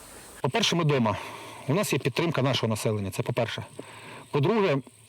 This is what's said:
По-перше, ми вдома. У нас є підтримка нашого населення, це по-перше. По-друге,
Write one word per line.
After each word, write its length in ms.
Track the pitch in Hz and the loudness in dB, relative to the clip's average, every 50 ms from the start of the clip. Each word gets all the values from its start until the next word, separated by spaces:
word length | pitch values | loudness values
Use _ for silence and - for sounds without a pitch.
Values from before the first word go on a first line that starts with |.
| - - - - - - - - | -18 -18 -18 -18 -18 -18 -14 -4
По-перше, 360 | - 135 - 226 202 - 185 | -4 0 0 2 2 2 2
ми 60 | 170 165 | 2 4
вдома. 320 | 147 143 131 117 107 98 - - - - - - - - - - - | 4 4 4 4 2 0 -2 -4 -10 -12 -12 -14 -14 -14 -12 -2 0
У 60 | 139 | 0
нас 180 | 196 208 - 170 | 2 2 2 0
є 60 | 135 | 0
підтримка 440 | - 139 - - 165 175 - - 123 | 0 0 0 2 0 2 2 2 2
нашого 280 | 135 123 - - 113 | 2 2 2 0 0
населення, 400 | 110 107 - 117 107 104 98 95 | 0 0 0 0 0 0 -2 -4
це 120 | - - 113 | -4 -4 -4
по-перше. 420 | - 113 - 117 104 - - 110 - - - - - - - - - - - - - | -2 2 0 0 0 -2 -8 -10 -12 -14 -16 -16 -16 -16 -18 -16 -16 -16 -16 -14 -2
По-друге, 460 | - 147 139 175 226 226 196 180 139 139 - - - - - | 0 2 4 4 4 4 4 4 4 2 0 -6 -18 -20 -20